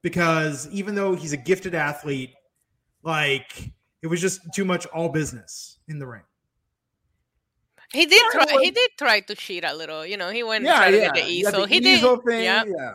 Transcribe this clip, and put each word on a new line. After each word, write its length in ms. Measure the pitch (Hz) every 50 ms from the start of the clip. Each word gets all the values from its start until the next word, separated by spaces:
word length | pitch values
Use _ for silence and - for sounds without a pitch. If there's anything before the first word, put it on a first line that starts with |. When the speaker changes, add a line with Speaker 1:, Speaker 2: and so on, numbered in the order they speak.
Speaker 1:
because 640 | - 170 165 175 170 165 160 160 156 156 147 131 - 151
even 260 | - 196 190 208 208
though 200 | 202 196 196 185
he's 180 | 160 151 156 147
a 40 | 143
gifted 360 | 120 156 185 185 - 190 175
athlete, 580 | 165 151 147 147 - - 151 139 135 127 127 _ _ _ _ _ _ _ _ _ _ _ _ _ _ _
like, 680 | 160 160 156 151 143 139 135 - - - - - - - _ _ _ _ _
it 60 | - 160
was 120 | 170 170
just 200 | 170 190 185 - _ 170 -
too 120 | - 196
much 200 | 185 180 170 - -
all 220 | - 165 170 165
business 680 | 139 160 151 - - 117 104 - - - - - - _ _ -
in 120 | 156 147
the 80 | 139 127
ring. 160 | 117 104 87 _ _ _ _ _ _ _ _ _ _ _ _ _ _ _ _ _ _ _ _ _ _ _ _ _ _ _ _ _ _ _ _ _ -
Speaker 2:
He 120 | 262 339
did 160 | 294 349 415 480 453 480
Speaker 3:
Yeah, 60 | -
Speaker 2:
try, 120 | 311 302
Speaker 3:
it 40 | -
was 80 | 277 -
Speaker 2:
he 80 | 359
did 180 | 370 453 494 494 _ -
try 220 | 285 254 220 208
to 140 | 196 - 208
cheat 280 | - - - 196 175 165
a 100 | 160 139
little, 320 | 156 160 151 156 156 156
you 120 | 170 202 202
know, 120 | 180 175
he 140 | 208 233 240
went 220 | 226 220 214 240
and 0 |
Speaker 3:
Yeah, 120 | 302 359 269
Speaker 2:
tried 140 | 202 185
to 60 | 190 214
Speaker 3:
yeah. 60 | 214
Speaker 2:
get 80 | - -
the 180 | 175 - 113
Speaker 3:
You 140 | 175 175 190
had 80 | 202 202
Speaker 2:
easel. 80 | 196
Speaker 3:
the 120 | 196 196 262
Speaker 2:
He 60 | 370
did. 180 | 247 370 370 349
Speaker 3:
easel 200 | 294 247 247 240
thing, 260 | 247 240 233 226 226
Speaker 2:
Yeah. 200 | 185 190 214 226 214
Speaker 3:
yeah. 240 | 190 156 135 120 101